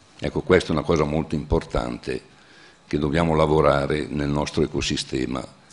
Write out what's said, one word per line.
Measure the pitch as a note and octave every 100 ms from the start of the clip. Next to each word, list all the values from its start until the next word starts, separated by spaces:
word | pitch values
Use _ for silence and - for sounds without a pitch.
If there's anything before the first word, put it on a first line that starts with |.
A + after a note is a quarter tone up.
| _ -
Ecco, | D#2 D#2
questa | - F2+ -
è |
una | D#2
cosa | C#2 E2
molto | D2+ D#2 D#2
importante, | D2+ - D#2+ - C#2 A#1+ A1+ - B1 - - - - - _ -
che | D2+
dobbiamo | D2+ D#2 E2
lavorare | D#2 D#2 D#2 C#2+ C#2+ C#2 D2+ C2+
nel | D2 C#2+
nostro | D2 D2 -
ecosistema, | C#2+ D2 - D2 - C2+ B1+ C2 - - -